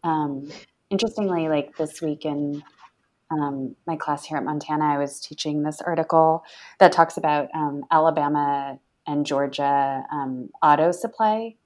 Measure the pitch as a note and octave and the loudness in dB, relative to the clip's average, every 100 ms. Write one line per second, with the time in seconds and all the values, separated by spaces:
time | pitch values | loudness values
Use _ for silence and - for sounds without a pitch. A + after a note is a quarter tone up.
0 | E3+ D#3 D3 C#3 C#3+ D3 - _ _ G3 | 0 -2 -2 -6 -10 -16 -20 _ _ -2
1 | A3 A3 G3+ F3 D#3+ D3+ C#3+ - D#3 - | -2 -2 -2 -2 0 0 -2 -6 -8 -4
2 | D#3+ D3+ D#3 C#3+ D3 C#3+ - _ - _ | -6 -4 -4 -4 -4 -6 -12 _ -20 _
3 | _ _ _ D#3+ C#3+ C#3 C3 - - D#3 | _ _ _ -2 -2 -4 -8 -10 -8 -6
4 | - C#3+ - D#3 C#3 D3+ - D3+ D3+ C#3+ | -4 -6 -4 -6 -4 -6 -2 0 0 0
5 | C#3+ - - D3+ D#3 D3+ D3+ D3+ - E3 | -2 -6 -16 -10 -4 -2 -4 -4 -4 -2
6 | D#3+ E3 D#3+ D#3+ - - - - G3 - | 2 4 6 4 -2 -20 -20 6 6 8
7 | E3 - D#3+ D3 C#3 D#3+ D3 C#3+ - D#3+ | 2 2 0 0 -2 -2 -2 -4 2 4
8 | D#3+ D#3 C#3+ D3+ C#3+ C#3 C#3 C3+ _ _ | 4 2 0 0 0 -2 -4 -12 _ _
9 | - D3 D3 C#3 C#3 C3+ C#3+ C#3 C#3 C3+ | -6 -2 0 0 -2 0 0 2 0 -2
10 | - D3 C3+ B2+ B2 - D#3 D3 D#3+ F3 | -6 -6 -6 -6 -10 0 4 6 4 0
11 | A3+ - A3 A3 A3+ A3+ | -6 0 0 0 -4 -14